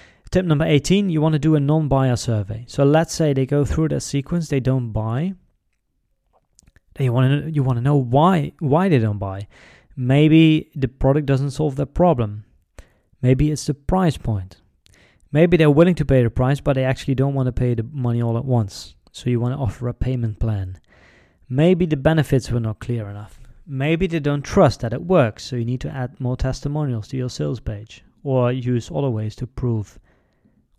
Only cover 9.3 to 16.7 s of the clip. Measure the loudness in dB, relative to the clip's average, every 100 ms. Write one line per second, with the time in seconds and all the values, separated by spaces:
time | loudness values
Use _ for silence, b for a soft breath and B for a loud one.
9.3 | -10 -14 b b b b -6 2 4 6
10.3 | 8 6 4 -2 -6 -6 0 0 0 0
11.3 | 0 -2 -2 -4 -4 -6 2 2 2 -2
12.3 | -6 -16 _ _ -20 b b b _ 2
13.3 | 2 2 -2 -4 -6 -2 0 0 -2 -4
14.3 | -6 -6 -16 _ _ _ b b b b
15.3 | 2 4 6 6 6 4 4 2 4 2
16.3 | 2 0 0 0